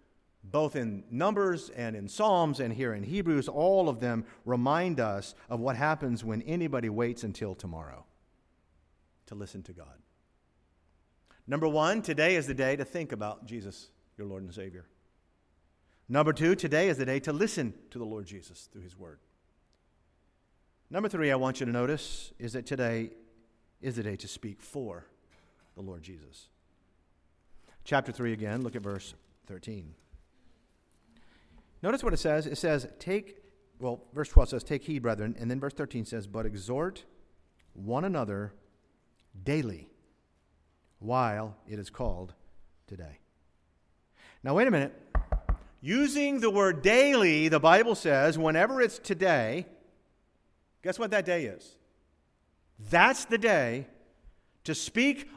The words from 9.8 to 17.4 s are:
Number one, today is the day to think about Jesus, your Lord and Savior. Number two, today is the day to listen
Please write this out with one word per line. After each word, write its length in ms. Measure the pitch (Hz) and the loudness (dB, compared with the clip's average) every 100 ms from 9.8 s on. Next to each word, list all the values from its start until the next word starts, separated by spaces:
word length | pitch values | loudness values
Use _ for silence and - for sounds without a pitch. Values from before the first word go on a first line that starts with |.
| 69 65 _ _ _ _ _ _ _ _ _ _ _ _ _ _ - | -20 -20 _ _ _ _ _ _ _ _ _ _ _ _ _ _ -6
Number 220 | 143 156 | -2 0
one, 340 | 151 160 220 | 2 2 2
today 320 | 202 147 160 | -2 2 2
is 140 | 180 139 | 2 0
the 60 | |
day 200 | 131 131 | -2 0
to 100 | 143 | 0
think 280 | 131 175 156 | -4 -6 -8
about 340 | 107 104 104 - | -6 -8 -8 -12
Jesus, 440 | 117 98 - - _ _ - | -12 -12 -16 -20 _ _ -16
your 100 | 101 | -12
Lord 160 | 95 | -12
and 100 | 95 | -12
Savior. 340 | 92 95 90 85 _ _ _ _ _ _ _ _ _ _ _ - | -14 -14 -16 -20 _ _ _ _ _ _ _ _ _ _ _ -2
Number 240 | 131 151 | 2 2
two, 240 | 147 160 196 | 4 2 2
today 320 | 165 151 190 | 2 2 2
is 100 | 139 | 2
the 80 | 127 | -2
day 140 | 135 | -2
to 120 | 147 | -2
listen 420 | 151 | -2